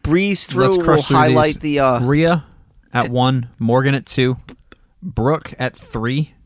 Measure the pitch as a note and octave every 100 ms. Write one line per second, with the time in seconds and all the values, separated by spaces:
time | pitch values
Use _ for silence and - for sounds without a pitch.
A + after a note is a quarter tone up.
0 | D3 E3+ G3+ F#3+ - C3+ F#3+ F#3 E3 D3+
1 | - - D3+ C3 D#3 D3 D3+ C#3+ C3+ A#2+
2 | B2 D3 E3 E3+ - - _ _ _ -
3 | B2+ B2 B2+ C3 A#2+ _ A2+ B2 C3+ C#3
4 | - - B2+ B2+ - - _ - _ _
5 | F#3 - A#2+ D#3 - - C3 - - A#2
6 | A#2 C3+ D3+ _